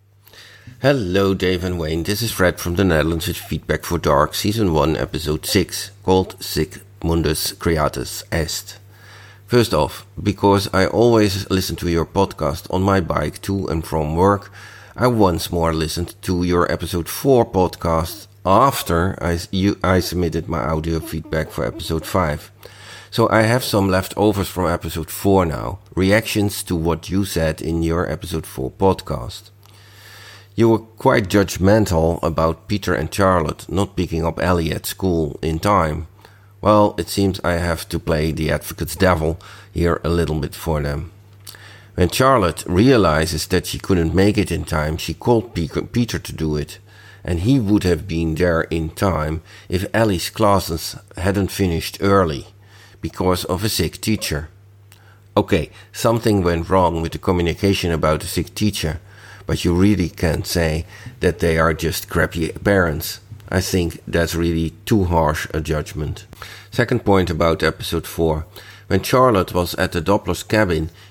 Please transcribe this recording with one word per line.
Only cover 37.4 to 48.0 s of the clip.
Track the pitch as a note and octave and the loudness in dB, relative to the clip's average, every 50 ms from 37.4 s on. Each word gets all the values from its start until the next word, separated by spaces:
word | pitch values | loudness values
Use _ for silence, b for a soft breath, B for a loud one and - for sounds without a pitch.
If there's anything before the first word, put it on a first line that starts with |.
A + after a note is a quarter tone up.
I | - E2+ F2 | -2 -2 0
have | E2+ F2 F2 E2 - - - | 0 0 -2 -4 -4 -6 -6
to | - D#2+ | -8 -6
play | - - E2 D2+ D#2 D#2+ | -2 -2 0 0 0 -2
the | D2 - D#2 D2+ | -2 -2 -2 -2
advocate's | D2+ D2+ - - - - D#2 C#2+ - | -2 -2 -4 -8 -8 -8 -8 -8 -2
devil | - F#2+ F2+ F2+ D#2 D#2 D#2+ E2 B B B B B B B | 0 2 2 2 2 0 -2 -2 B B B B B B B
here | - E2 E2+ E2+ E2 - - | -4 -2 0 0 0 0 -2
a | D#2 | 0
little | E2+ E2+ E2 D#2 D#2 D#2 | 0 0 0 0 -2 -4
bit | C#2+ - - | -4 -6 -8
for | - - E2+ D#2 D2 | -6 -4 -4 -2 -2
them. | C#2+ C#2+ C#2+ D2 E2+ F2 - - - - - - B B B B B B B B B B - | -2 -4 -6 -6 -8 -12 -16 -20 -20 -20 -20 -20 B B B B B B B B B B -2
When | - F2+ F2 | 0 0 0
Charlotte | - - C3 C3+ C3+ A#2+ F#2 E2+ - - - | 2 2 4 4 4 4 2 0 0 -4 -4
realizes | - F2 F2+ A2+ C3+ C3+ A2+ F#2+ E2 D2+ D#2 D#2+ E2 E2 D2+ - | 0 2 4 6 6 6 6 6 4 4 2 0 0 -2 -4 -2
that | - - F2 - | -2 -2 -2 -2
she | - - D#2 | -4 -8 -6
couldn't | - - F#2+ F2 E2 D#2+ D#2+ | -2 0 0 2 2 2 2
make | F#2 G2 G#2 G2+ | 4 4 4 4
it | G#2+ F2+ D#2 | 2 0 -2
in | E2+ D#2+ D#2+ | -2 -4 -4
time, | - - D#2 D2+ D#2 D#2+ F#2 | -4 -4 -2 -2 -2 -4 -6
she | - - E2 | -6 -8 -10
called | - - A#2+ A#2+ A2+ G2+ - - | -2 0 2 2 2 0 -2 -4
Pe-, | F2+ D#2+ C#2+ | -6 -6 -4
Peter | - E2+ - G2+ - A#2 A#2+ A2+ - E2+ | -4 -6 -6 -4 -2 -2 -2 -2 -4 -6
to | - - - | -8 -10 -8
do | - D#2+ D#2 D2+ | -4 -4 -2 -2
it, | D2+ C#2+ - - - B B B B B B B B - | -4 -6 -8 -12 -18 B B B B B B B B -8
and | - F2 E2 | -6 -4 -2
he | F2+ A#2+ C#3 C#3 | 2 2 2 2
would | A2 G2 G#2 G2+ F#2+ | 2 2 2 2 4
have | F2+ F2 D#2 | 2 0 0